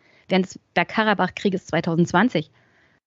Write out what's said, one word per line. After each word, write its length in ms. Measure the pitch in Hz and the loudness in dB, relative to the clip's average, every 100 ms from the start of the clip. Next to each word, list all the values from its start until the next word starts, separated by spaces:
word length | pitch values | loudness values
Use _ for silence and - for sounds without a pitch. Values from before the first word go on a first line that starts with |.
| _ _ - | _ _ -2
während 180 | 185 180 | -2 -2
des 140 | - _ | -6 _
Bergkarabach-Krieges 920 | - 170 - 214 196 185 - 208 185 - | -4 -2 0 0 0 -2 -2 -2 -2 -2
zweitausendzwanzig. 800 | 156 175 165 170 180 233 165 - _ _ _ _ _ | -4 0 2 2 2 2 0 -6 _ _ _ _ _